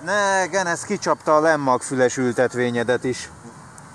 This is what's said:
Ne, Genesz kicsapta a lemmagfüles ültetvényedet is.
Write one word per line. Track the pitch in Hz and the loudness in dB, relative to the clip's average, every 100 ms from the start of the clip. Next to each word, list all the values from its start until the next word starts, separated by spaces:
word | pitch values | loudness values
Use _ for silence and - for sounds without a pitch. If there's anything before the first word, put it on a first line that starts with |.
Ne, | 156 208 202 190 180 | -2 -2 0 0 0
Genesz | 185 180 165 | -2 -2 -4
kicsapta | - 202 - 151 - 156 | -4 -4 -2 -2 2 4
a | |
lemmagfüles | 160 151 139 123 - 131 123 127 | 4 2 2 0 -2 0 0 2
ültetvényedet | 127 117 120 120 123 120 113 120 | -2 0 0 0 -2 -2 0 0
is. | 127 120 - - - - - - - | -2 -6 -10 -18 -20 -20 -20 -20 -20